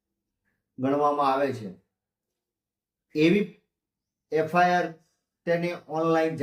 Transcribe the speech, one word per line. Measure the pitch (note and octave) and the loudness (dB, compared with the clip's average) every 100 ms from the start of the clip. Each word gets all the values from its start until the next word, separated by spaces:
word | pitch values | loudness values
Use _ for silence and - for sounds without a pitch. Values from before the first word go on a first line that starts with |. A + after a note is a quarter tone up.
| _ _ _ _ _ _ _ - | _ _ _ _ _ _ _ -6
ગણવામાં | C3 C#3+ D3 C#3+ C#3 | -2 0 0 2 0
આવે | C3+ C#3 A2+ | 0 -2 -4
છે, | G2 - _ _ _ _ _ _ _ _ _ _ _ _ _ | -12 -16 _ _ _ _ _ _ _ _ _ _ _ _ _
એવી | D3+ E3 G3+ F#3+ - _ _ _ _ _ _ _ | 2 4 2 0 -8 _ _ _ _ _ _ _
એફ | D#3 D#3+ F3 | -4 0 2
આઈ | F3+ F3+ | 4 2
આર | E3 - _ _ _ _ F3 | -2 -8 _ _ _ _ -4
તેને | E3+ F3 F3 - | -2 -2 -8 -8
ઓનલાઈન | D#3 E3 E3 D#3+ B2+ | -4 0 0 0 0